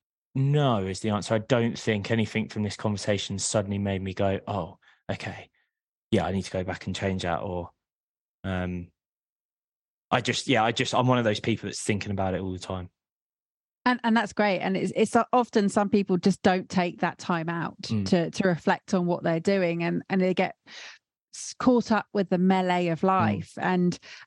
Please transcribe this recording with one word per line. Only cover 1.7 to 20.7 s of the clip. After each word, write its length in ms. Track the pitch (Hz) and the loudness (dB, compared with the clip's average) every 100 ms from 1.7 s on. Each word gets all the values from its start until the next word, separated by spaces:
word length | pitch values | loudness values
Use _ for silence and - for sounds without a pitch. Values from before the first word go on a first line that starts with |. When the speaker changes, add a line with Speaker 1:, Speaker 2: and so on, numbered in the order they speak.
| - | -2
Speaker 1:
think 320 | - 107 98 | -2 -2 0
anything 380 | 113 104 110 107 | 0 0 -2 -4
from 140 | 110 | -4
this 140 | 104 - | -4 -4
conversation 600 | 110 101 - 98 - 98 | -4 -4 -2 -2 -2 -6
suddenly 400 | - 110 101 101 | -2 -2 0 -2
made 240 | 101 98 | -2 -2
me 120 | 95 | -4
go, 260 | 92 98 98 - | -2 0 0 -2
"Oh, 320 | 101 80 - _ _ - | -6 -6 -12 _ _ -10
okay, 400 | 98 - - - _ _ _ _ _ _ | -8 -8 -12 -16 _ _ _ _ _ _
yeah, 160 | 113 85 | 0 2
I 60 | |
need 100 | 95 | -2
to 60 | 90 | -4
go 140 | 95 | -6
back 220 | 92 87 - | -4 -6 -8
and 80 | 90 | -4
change 260 | 98 92 | -2 -2
that," 180 | 90 82 | -2 -4
or, 300 | 95 90 85 _ _ _ _ _ _ _ | -4 -6 -8 _ _ _ _ _ _ _
um, 460 | 95 92 90 90 87 _ _ _ _ _ _ _ _ _ _ _ _ | -6 -4 -4 -6 -10 _ _ _ _ _ _ _ _ _ _ _ _
I 100 | 127 | -2
just, 260 | 120 117 - | 0 -2 2
yeah, 160 | 120 | 2
I 80 | 110 | 4
just, 220 | 113 123 | 2 0
I'm 120 | 113 123 | 2 4
one 100 | 123 | 4
of 60 | |
those 160 | 113 104 | 2 0
people 280 | - 107 101 | -2 -2 -4
that's 140 | - | -6
thinking 300 | - 104 104 | -2 -2 -2
about 220 | 98 95 | -2 -2
it 60 | 90 | -2
all 120 | 95 | -4
the 60 | 92 | -8
time. 300 | - 92 90 _ _ _ _ _ _ _ _ _ 247 | -8 -8 -8 _ _ _ _ _ _ _ _ _ -2
Speaker 2:
And, 120 | 247 | 0
and 120 | 233 220 | 2 2
that's 160 | 202 | 0
great. 280 | - 208 185 | 0 0 2
And 160 | 196 190 | -2 -2
it's, 160 | 190 | -2
it's 220 | - 214 233 | 0 2 2
o-, 80 | - | 2
often 360 | 247 233 226 202 | 2 2 0 2
some 200 | 214 202 | 0 2
people 280 | 208 196 185 | 2 2 2
just 220 | 202 180 | 2 2
don't 260 | 202 185 - | 2 2 0
take 320 | 190 180 - | 0 0 0
that 180 | 175 - | -4 -4
time 300 | - 170 160 | -4 -2 -2
out 260 | 170 165 - | -4 -6 -8
Speaker 1:
Mm. 240 | - 104 95 | -4 -2 2
Speaker 2:
to, 240 | 180 160 | 2 2
to 180 | - 190 | 0 0
reflect 460 | 165 - 170 - | 2 0 0 0
on 120 | 190 175 | 0 0
what 160 | 175 | 0
they're 160 | 175 165 | 0 0
doing, 420 | 165 196 175 170 | 2 2 2 0
and, 200 | 170 170 - | -2 -2 -2
and 120 | 190 | 0
they 120 | 185 | 2
get 200 | 180 185 - - | 2 0 -4 -18